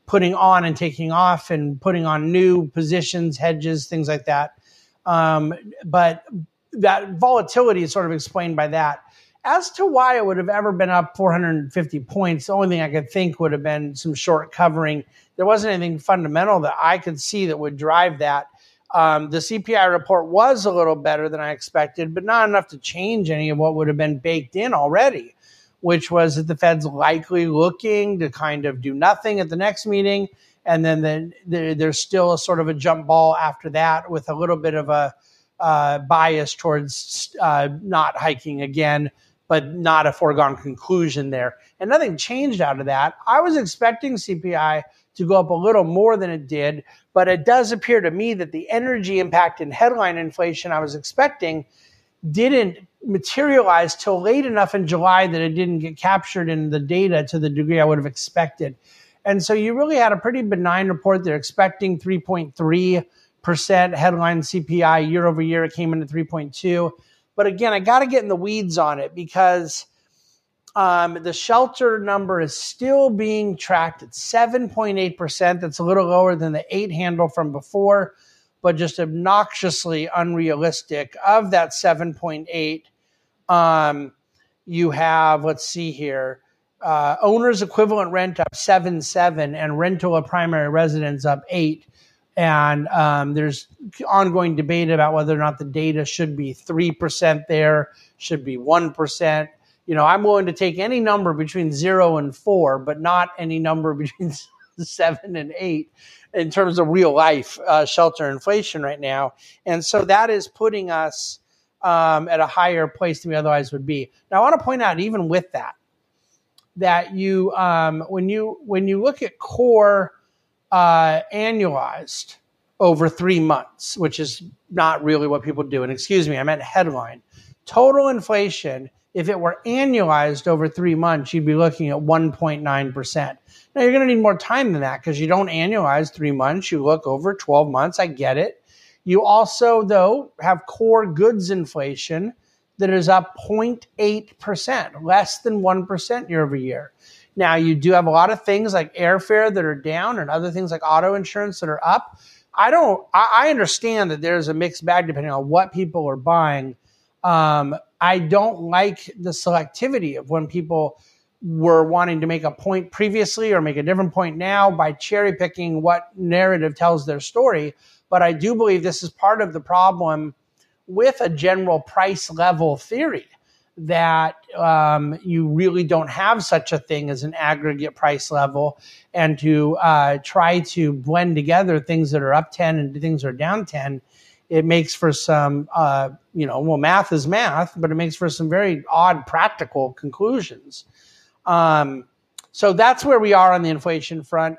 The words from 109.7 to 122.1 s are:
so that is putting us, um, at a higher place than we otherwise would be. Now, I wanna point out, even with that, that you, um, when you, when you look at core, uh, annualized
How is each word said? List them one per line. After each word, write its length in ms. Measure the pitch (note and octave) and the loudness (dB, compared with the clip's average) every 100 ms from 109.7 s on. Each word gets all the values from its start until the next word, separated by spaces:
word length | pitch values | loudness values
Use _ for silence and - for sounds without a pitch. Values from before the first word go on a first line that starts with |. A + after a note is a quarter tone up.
| E3+ | -4
so 200 | D#3 G#3 | 0 0
that 260 | F#3 G3 A3+ | 4 4 4
is 160 | G#3 - | -2 -4
putting 460 | - A3 G#3 F3+ | -4 -2 -2 -4
us, 480 | D#3+ D#3 - - - _ _ _ _ | -4 -4 -6 -14 -14 _ _ _ _
um, 460 | F#3 E3+ E3 D#3 E3+ | 0 2 4 2 0
at 100 | D#3+ | 0
a 80 | D#3 | 0
higher 400 | - F3+ E3+ D3+ | 2 0 2 -2
place 360 | - F3 D#3 | -4 -4 -4
than 80 | E3+ | -6
we 60 | D#3 | -2
otherwise 360 | D3+ D3 C3+ | 0 0 -2
would 120 | C#3+ | -8
be. 280 | C3+ C#3+ B2+ _ - | -6 -6 -8 _ -2
Now, 80 | G3 | 2
I 60 | |
wanna 180 | B3+ D#4 | 4 2
point 180 | A#3 C4 | 0 -2
out, 200 | G#3+ E3 | 0 0
even 280 | G#3 A3 E3 | -4 -2 0
with 220 | F3+ F3 | -2 -2
that, 220 | B2+ - - _ _ _ _ _ _ _ _ _ F3+ | -10 -12 -16 _ _ _ _ _ _ _ _ _ -2
that 360 | F3+ F3 F3+ F#3+ | 0 2 0 -4
you, 360 | F#3+ F#3+ F#3+ | -2 0 0
um, 500 | F#3+ F#3 E3 D#3+ D#3 | 0 0 2 0 -2
when 260 | E3 F#3+ F#3+ | -6 -4 -2
you, 320 | G#3+ A3 - | -2 -4 -8
when 220 | C4 F#3+ G3 | -4 -2 0
you 160 | G3 | 0
look 200 | B3+ C4+ | 0 -2
at 180 | B3 - | -8 -10
core, 720 | - - B3 A3 G#3 G3+ F3+ _ _ _ _ _ - | -8 0 6 6 6 4 0 _ _ _ _ _ -2
uh, 520 | F#3 F3 E3 D#3+ D#3 - | 4 6 6 4 2 -2
annualized 1040 | G#3 A3 A3+ F#3 C#3 B2+ D3+ D#3+ | -4 -2 0 -2 -2 -6 -8 -14